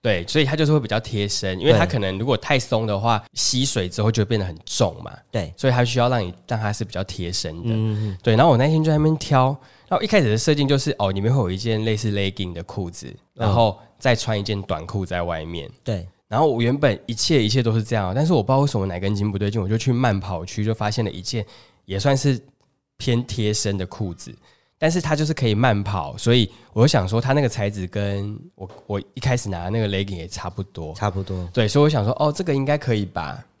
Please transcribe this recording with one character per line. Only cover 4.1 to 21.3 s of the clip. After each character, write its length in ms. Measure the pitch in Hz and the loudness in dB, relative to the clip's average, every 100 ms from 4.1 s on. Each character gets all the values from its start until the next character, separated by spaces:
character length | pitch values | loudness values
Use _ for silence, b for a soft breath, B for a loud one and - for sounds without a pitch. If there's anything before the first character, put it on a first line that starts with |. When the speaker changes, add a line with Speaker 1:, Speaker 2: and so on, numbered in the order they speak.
| 113 | 2
Speaker 1:
会 40 | 101 | 0
变 140 | 113 | 0
得 60 | 98 | -2
很 120 | 78 - | -8 -8
重 300 | - 98 82 | 0 0 0
嘛。 80 | 85 - _ | -16 -16 _
Speaker 2:
对。 240 | 110 82 - | -6 -6 -2
Speaker 1:
所 120 | 135 | 0
以 40 | |
它 100 | 123 | 2
需 160 | 123 123 | 2 2
要 80 | 120 | 2
让 180 | 123 90 | 0 -2
你， 80 | 90 - | -8 -6
让 100 | 117 | -4
它 140 | 107 | -2
是 140 | 104 101 | -4 -6
比 80 | |
较 100 | - | -6
贴 260 | 95 - 87 | -6 -6 -6
身 240 | 90 80 80 | -4 -6 -6
的。 60 | 113 | -2
Speaker 2:
嗯， 20 | |
嗯， 300 | 110 110 107 107 | 0 0 -2 -4
嗯。 100 | 92 | -2
Speaker 1:
对， 100 | - 110 | 2 6
然 80 | 165 | 6
后 40 | |
我 60 | 117 | 6
那 120 | 139 | 4
天 140 | 160 | 4
就 80 | 156 | 4
在 80 | 151 | 4
那 60 | |
边 140 | 156 160 | 4 2
挑， 300 | - 139 131 143 B B B | 2 4 4 0 B B B
然 100 | 180 | -2
后 20 | |
一 60 | 214 | 2
开 140 | 208 | 4
始 80 | 127 | 4
的 80 | 107 | 2
设 180 | - 143 | 2 2
定 100 | 139 | 4
就 120 | 139 | 2
是， 180 | 143 - | 2 0
哦， 120 | 101 | 0
里 80 | 98 | 2
面 100 | 104 | 2
会 80 | 135 | 2
有 100 | 95 | 2
一 60 | 95 | -2
件 260 | 117 110 | -2 0
类 140 | 113 107 | 0 0
似 160 | 110 | 0
legging 400 | 101 95 95 90 | 0 -2 -2 -8
的 100 | 85 | -6
裤 260 | - - 87 | -10 -8 -8
子， 180 | - 65 | -8 -14
Speaker 2:
嗯。 380 | - _ - 110 | -16 _ -4 0
Speaker 1:
然 80 | |
后 240 | 107 113 101 B B | 4 2 0 B B
再 180 | 131 117 | 0 0
穿 240 | - 107 | 0 -4
一 20 | |
件 200 | 101 101 | -2 -6
短 260 | 95 80 85 | -4 -6 -4
裤 180 | 101 92 | -6 -4
在 160 | 90 | -4
外 200 | 87 82 | -4 -6
面。 260 | 80 85 71 - | -6 -10 -12 -12
Speaker 2:
对。 240 | - 101 85 _ _ | -6 -6 -8 _ _
Speaker 1:
然 100 | 107 | 0
后 80 | 156 | 2
我 140 | 117 | 2
原 140 | 117 139 | 0 2
本 200 | 147 101 - | 0 0 -6
一 80 | |
切， 300 | 117 - 156 | -4 2 2
一 60 | 107 | 4
切 120 | 127 | 2
都 120 | 117 | 2
是 100 | 113 | 0
这 100 | 107 | 0
样， 200 | 110 95 107 | -2 -2 0
但 100 | 160 | 2
是 60 | |
我 100 | 160 | 2
不 120 | 101 | 4
知 20 | 135 | 2
道 40 | |
为 80 | 143 | 2
什 120 | 110 | 0
么 60 | 95 | -2
哪 120 | 87 | -2
根 120 | 98 | -2
筋 160 | 104 104 | 0 0
不 80 | 98 | 0
对 140 | 101 | -2
劲， 100 | 110 | -2
我 60 | 95 | 0
就 100 | 110 | 0
去 140 | - | 2
慢 260 | 120 127 98 | 2 2 0
跑 280 | 92 90 87 | -2 -8 -6
区 180 | - | -4
就 100 | 107 | -2
发 160 | 110 107 | -2 -2
现 140 | 110 | -2
了 80 | 107 | -4
一 100 | - | -4
件 240 | 90 | -6